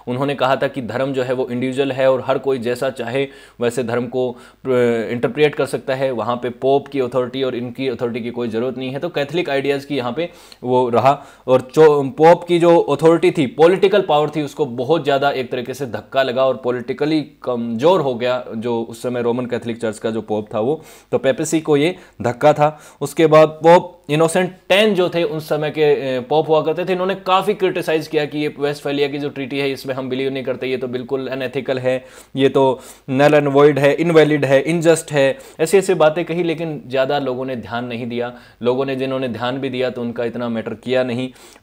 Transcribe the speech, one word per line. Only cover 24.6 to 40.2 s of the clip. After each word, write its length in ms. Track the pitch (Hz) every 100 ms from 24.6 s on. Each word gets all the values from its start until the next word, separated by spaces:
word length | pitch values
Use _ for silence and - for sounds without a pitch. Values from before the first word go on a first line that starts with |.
| -
टेन 260 | 185 220
जो 140 | 180 175
थे 140 | 170
उस 260 | 165 156 151
समय 220 | 151 151
के, 460 | 151 147 135 135 127
अ, 40 |
पोप 280 | 123 151 151
हुआ 120 | 156
करते 240 | 151 156
थे, 80 | 180
इन्होंने 220 | 180 190
काफ़ी 400 | 190 190 190 190
क्रिटिसाइज 520 | 220 185 170 160 160 151
किया 180 | 156
कि 140 | 147 147
ये 160 | 147 131
वेस्टफैलिया 500 | 143 147 147 143 143
की 100 | 147
जो 100 | 143
ट्रीटी 300 | 139 139 139
है 140 | 139
इसमें 220 | 131 139
हम 140 | 131 131
बिलीव 240 | 127 135
नहीं 120 | 135
करते, 220 | 127 123 131
ये 100 | 123
तो 120 | 127
बिल्कुल 380 | 127 117 135 131
अनएथिकल 520 | 135 127 139 123 127
है, 260 | 127 127 - - - 135
ये 120 | 135
तो 320 | 139 135 123 - - -
null 300 | 131 147 151
and 160 | 143 139
void 220 | 147 135
है, 160 | 143
इनवैलिड 500 | 147 170 160 151 151
है, 180 | 135 135
अनजस्ट 500 | 143 175 160 160 -
है, 260 | 147 135 127 - -
ऐसी 180 | 160 196
ऐसी 160 | 190
बातें 300 | 180 156 175
कही। 180 | 165 170
लेकिन 400 | 170 160 165 143 123
ज़्यादा 320 | 131 135 143
लोगों 260 | 135 123
ने 120 | 131 123
ध्यान 280 | - 117
नहीं 220 | 123 117 120
दिया। 280 | 117 120 123 - _
लोगों 220 | 120 127
ने, 120 | 135 131
जिन्होंने 320 | 135 131 131
ध्यान 300 | 113 127 135
भी 100 | 135
दिया 200 | 127 127
तो 100 | 120
उनका 240 | 120 117